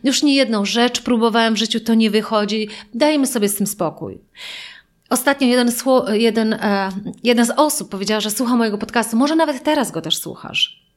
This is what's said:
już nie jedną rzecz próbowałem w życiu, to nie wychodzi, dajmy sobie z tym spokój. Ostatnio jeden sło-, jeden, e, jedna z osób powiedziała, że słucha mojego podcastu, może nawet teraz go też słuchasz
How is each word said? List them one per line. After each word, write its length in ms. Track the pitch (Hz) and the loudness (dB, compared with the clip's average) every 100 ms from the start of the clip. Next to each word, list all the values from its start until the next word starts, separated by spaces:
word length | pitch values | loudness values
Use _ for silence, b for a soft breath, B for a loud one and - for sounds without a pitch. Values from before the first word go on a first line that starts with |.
już 180 | 240 247 | 0 2
nie 120 | 302 | 2
jedną 300 | 277 254 220 | 4 2 0
rzecz 380 | 196 214 247 247 | 0 0 0 0
próbowałem 520 | - 240 233 226 226 | 0 2 2 2 2
w 40 | 214 | 0
życiu, 220 | 226 226 | -2 -2
to 140 | 226 | 2
nie 160 | 226 220 | 2 4
wychodzi, 580 | 214 214 220 208 220 214 B B | 2 0 -2 0 -2 -4 B B
dajmy 320 | 233 294 302 262 | 0 2 2 0
sobie 220 | 233 202 | 0 -2
z 60 | |
tym 120 | - 196 | 0 -4
spokój. 520 | - 165 - 98 - _ B B B B B B _ _ | -2 -4 -4 -12 -12 _ B B B B B B _ _
Ostatnio 380 | 247 - 277 254 | -2 0 2 2
jeden 200 | 247 240 | 4 2
sło-, 440 | 240 269 262 - | 0 2 2 2
jeden, 400 | 214 226 220 220 | 0 2 2 0
e, 360 | 220 208 196 196 190 208 - | 0 0 0 -2 -6 -10 -4
jedna 200 | 233 240 | 0 2
z 60 | 240 | 2
osób 380 | 240 302 294 202 | 2 0 0 -8
powiedziała, 320 | 196 202 214 | -8 -2 -2
że 100 | 214 | -2
słucha 260 | 208 240 247 | -4 0 0
mojego 220 | 226 208 | 0 -2
podcastu, 380 | - 240 220 226 | -2 -2 0 0
może 200 | 285 320 | 2 2
nawet 260 | 311 262 | 2 0
teraz 280 | 302 302 226 | 0 0 -2
go 100 | 165 | -6
też 180 | 156 160 | -4 -6
słuchasz 680 | - - - - - - _ | -6 -12 -8 -4 -4 -4 _